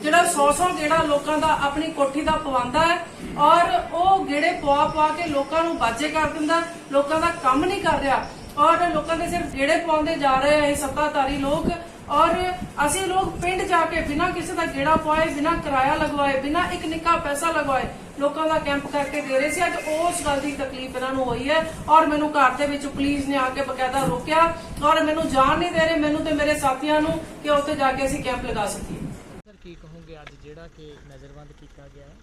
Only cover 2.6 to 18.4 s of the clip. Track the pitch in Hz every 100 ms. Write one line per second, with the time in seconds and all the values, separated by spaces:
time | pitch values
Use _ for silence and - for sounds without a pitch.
2.6 | 254 294 330 349 - - - - 294 339
3.6 | 349 359 - 320 349 381 285 285 330 349
4.6 | 294 277 302 311 311 311 339 277 277 320
5.6 | 330 320 233 226 302 311 302 320 302 330
6.6 | 339 - - 277 285 320 339 - 277 269
7.6 | 359 392 330 277 277 240 - - - -
8.6 | 302 330 349 302 302 330 339 349 302 262
9.6 | 277 330 339 311 302 320 277 262 277 302
10.6 | 294 285 285 262 302 294 269 285 277 302
11.6 | 330 339 - - - 285 330 359 359 359
12.6 | - - 294 359 381 370 381 - 349 370
13.6 | - 349 320 330 294 294 349 359 320 359
14.6 | 330 277 285 320 311 311 320 277 302 330
15.6 | 302 269 269 311 302 285 285 269 277 320
16.6 | 359 349 330 320 339 330 294 285 330 320
17.6 | 277 262 233 - - - 285 302